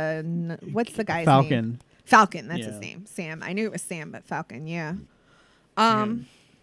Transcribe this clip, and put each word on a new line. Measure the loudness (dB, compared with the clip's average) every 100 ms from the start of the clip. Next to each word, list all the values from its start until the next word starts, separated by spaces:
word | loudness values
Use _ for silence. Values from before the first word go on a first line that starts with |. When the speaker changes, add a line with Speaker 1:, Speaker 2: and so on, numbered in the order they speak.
| -2 -2 -4
Speaker 1:
n-, | -4 -4 -6 -4
what's | -2 -2
the | -2
guy's | -2 0 6
Speaker 2:
Falcon. | 6 6
Speaker 1:
name? | 2 0 -6 -12 _ 6
Falcon, | 6 8 2 -8
that's | -6 -6
his | -8
Speaker 2:
Yeah. |
Speaker 1:
name. | -12 -14 -14
Sam. | -12 -10 -10
I | -6
knew | -4 -4
it |
was | -4
Sam, | -8 -10 -10
but | -14
Falcon, | -8 -8 -8 -10 -8
yeah. | -6 -6 -8 -12 _ _ _ _ _ _ 2
Speaker 2:
Yeah. | 4 4
Speaker 1:
Um, | 2 -4 -8 _ _ _